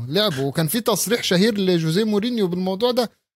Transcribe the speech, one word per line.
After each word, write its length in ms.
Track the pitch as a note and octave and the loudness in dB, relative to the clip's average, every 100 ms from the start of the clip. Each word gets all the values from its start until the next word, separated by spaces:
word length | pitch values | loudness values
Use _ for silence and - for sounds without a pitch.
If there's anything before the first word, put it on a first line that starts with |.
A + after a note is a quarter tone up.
| A#2+ | -4
لعبوا. 400 | D#3+ G#3+ C3+ C#3 | 0 0 0 -2
وكان 200 | C3+ D#3+ | 0 -2
في 120 | A#3 | 0
تصريح 420 | A#3 G#3 - A#3 | 0 0 0 -2
شهير 360 | - F3 G#3+ G#3 | 2 2 4 2
لجوزيه 460 | F#3 F3 D#3+ E3 | 2 2 2 0
مورينيو 440 | A3 G#3 A3+ A#3+ F#3+ | 2 0 0 -2 -2
بالموضوع 420 | F3+ F#3 F#3+ A#3+ | -2 -4 0 0
ده، 200 | A#3+ A#3 _ _ | 0 -2 _ _